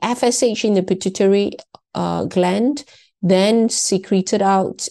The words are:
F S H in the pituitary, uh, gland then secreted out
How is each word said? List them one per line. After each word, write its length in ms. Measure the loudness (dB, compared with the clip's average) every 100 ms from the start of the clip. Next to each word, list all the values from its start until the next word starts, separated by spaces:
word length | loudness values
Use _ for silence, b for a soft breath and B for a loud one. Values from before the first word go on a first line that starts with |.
F 200 | -4 0
S 200 | 0 2
H 220 | 0 0
in 100 | 0
the 80 | 0
pituitary, 720 | 0 -2 -2 0 2 2 0 -6 -18 -20 _
uh, 300 | -6 -4 -4
gland 600 | -2 0 0 2 0 -2 b b b _
then 460 | 2 4 4 2 2
secreted 760 | -2 -2 -4 0 -2 0 0
out 460 | 2 2 0 -6 -10